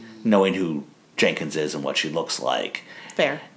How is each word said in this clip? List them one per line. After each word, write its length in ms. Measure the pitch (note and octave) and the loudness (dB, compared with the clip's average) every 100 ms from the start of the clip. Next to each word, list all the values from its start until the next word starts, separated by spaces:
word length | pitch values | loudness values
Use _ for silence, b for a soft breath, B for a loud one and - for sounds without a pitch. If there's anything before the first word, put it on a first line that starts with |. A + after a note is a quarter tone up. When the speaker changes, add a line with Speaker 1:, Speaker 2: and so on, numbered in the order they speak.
| B B | B B
Speaker 1:
knowing 320 | A2+ G#2 F#2+ | 4 6 6
who 300 | F#2 F2 D2+ C#2 - _ - | 2 0 -2 -6 -16 _ 0
Jenkins 400 | G2+ E2 D#2+ D2+ | 2 2 -4 -2
is 180 | D2+ | -2
and 100 | D2+ | -2
what 120 | C#2 C#2 | -2 -2
she 120 | D#2 | -2
looks 320 | D#2+ D#2+ - | -2 -2 -2
like. 420 | B1 B1 G1+ - - B B | 0 0 -2 -8 -12 B B
Speaker 2:
Fair. 260 | B D3+ D#3 - | B 0 -2 -6